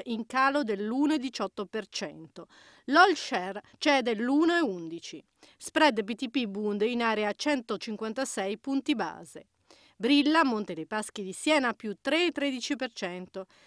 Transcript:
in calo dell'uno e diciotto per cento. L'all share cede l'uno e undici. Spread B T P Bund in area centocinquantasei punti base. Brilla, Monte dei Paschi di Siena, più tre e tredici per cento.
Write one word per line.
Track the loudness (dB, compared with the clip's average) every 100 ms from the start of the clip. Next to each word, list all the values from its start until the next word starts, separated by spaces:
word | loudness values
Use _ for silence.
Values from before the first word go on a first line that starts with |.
in | -4 -6 -2
calo | 2 4 2
dell'uno | 0 -2 -2 2 2
e | 2
diciotto | -2 -4 -6 -6
per | -8 -8 -8
cento. | -8 -8 -10 -18 -18 -18 -20 -20 -14
L'all | 2 6 6
share | 4 -2 -4 -4 -8 -14 -2
cede | 2 4 2
l'uno | 0 2 4 4
e | 4
undici. | 2 -2 -8 -10 -12 -16 -18 _ -20 -16
Spread | -6 2 4 4
B | -2
T | -4 -4
P | -2
Bund | -2 -2 -2 0
in | 0 2
area | 0 0 -2
centocinquantasei | -2 0 0 -2 -6 -6 -8 -6 -4 -4 -4 -4 -4
punti | -4 -2 0
base. | -2 -2 -8 -14 -20 -20 _ _ -20 _ -4
Brilla, | 4 4 6 4
Monte | 4 2 -4
dei | -8 -6
Paschi | -6 -6 -8
di | -10
Siena, | -4 2 4 4
più | -2 -6 -6
tre | 0 2 2
e |
tredici | 0 -2 -2 -4 -4
per | -4
cento. | -6 -8 -8 -10 -12 -14 _